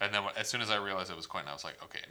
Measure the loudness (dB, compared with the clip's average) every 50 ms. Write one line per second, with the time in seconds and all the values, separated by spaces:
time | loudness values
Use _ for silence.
0 | 2 4 4 2 2 2 0 0 0 0 0 2 4 4 4 4 4 2 0 0
1 | 0 -2 -4 -6 -6 -4 -4 -4 -4 -4 -6 -6 -6 -8 -8 -10 -12 -10 -8 -10
2 | -8 0